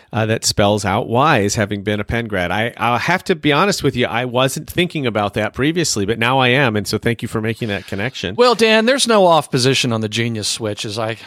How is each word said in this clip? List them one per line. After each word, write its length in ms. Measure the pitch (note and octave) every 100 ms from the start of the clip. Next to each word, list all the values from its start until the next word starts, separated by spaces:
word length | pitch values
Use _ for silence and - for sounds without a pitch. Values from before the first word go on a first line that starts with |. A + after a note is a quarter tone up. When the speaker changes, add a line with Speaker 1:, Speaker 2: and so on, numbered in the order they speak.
| _
Speaker 1:
uh, 140 | A2+ A2
that 180 | A2+
spells 400 | - - G2+ G#2
out 220 | G2+ G2+ -
WISE, 460 | A#2 D3+ C3 G2+
having 300 | A#2 G2+ G#2
been 160 | G2+ G#2
a 40 |
Penn 220 | G2+ A#2 A2+
grad. 240 | G2 F2
I, 240 | G2 A#2 -
I'll 220 | A#2 A#2+
have 240 | - F3+
to 120 | - E3+
be 160 | D3+
honest 320 | C#3+ G3+ -
with 100 | C#3+
you, 120 | A#2+ G#2+
I 180 | A2
wasn't 440 | B2+ A#2+ C3 D#3+ C#3
thinking 380 | - F3 D#3+ B2+
about 280 | G#2 G2+
that 200 | A2+ G#2
previously, 500 | - C#3+ E3+ D#3 G#2+
but 140 | G2 A2+
now 220 | A#2+ C3+
I 80 | B2
am, 260 | C3 B2+
and 100 | G#2 G2
so 100 | A2
thank 240 | A#2+ A2+
you 60 | A#2+
for 120 | A#2
making 280 | A2 A2 A2+
that 180 | G2 -
connection. 480 | G2 A#2+ - F2+
Speaker 2:
Well, 220 | B2 B3 G#3+
Dan, 300 | A3 A3 A3+
there's 200 | C4+ A#3
no 180 | G#3+
off 240 | F#3 D#3 -
position 440 | C3+ B2 B2+ B2+
on 80 | A2+
the 80 | A2
genius 400 | G#2+ A#2 A2 G2
switch, 360 | - G#2+ G#2
as 140 | A2 G#2+
I 180 | A2+ A2